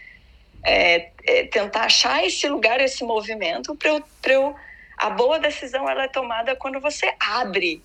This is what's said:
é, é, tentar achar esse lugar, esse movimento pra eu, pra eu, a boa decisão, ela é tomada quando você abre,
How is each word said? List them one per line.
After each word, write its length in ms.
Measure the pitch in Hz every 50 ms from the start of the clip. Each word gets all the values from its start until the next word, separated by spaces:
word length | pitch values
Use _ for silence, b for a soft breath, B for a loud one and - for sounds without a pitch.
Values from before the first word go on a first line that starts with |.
| B B B B B B B B B _ - - -
é, 460 | - - - 175 170 170 170 - - - - -
é, 200 | - 165 170 -
tentar 400 | - - 214 202 202 - 220 220
achar 400 | 226 - - - 247 262 320 381
esse 220 | 359 - - - 285
lugar, 320 | 285 269 - 220 240 262
esse 240 | 269 262 - - 247
movimento 720 | 233 226 214 208 220 220 214 180 165 170 269 254 - 294
pra 140 | - - 302
eu, 120 | 302 294 294 - - _
pra 120 | - 262
eu, 220 | 269 269 269 285 285 B B B B B B B B
a 140 | - 208 214
boa 280 | 190 233 247 277 320 311
decisão, 500 | 294 294 294 - 277 254 262 269 277 269
ela 160 | 262 269 269
é 40 | 262
tomada 480 | - 269 247 233 220 226 233 262 262
quando 240 | - - 269 262 269
você 320 | 269 302 285 - 381 - - -
abre, 600 | - - - 240 240 196 180 196 180 170 156 -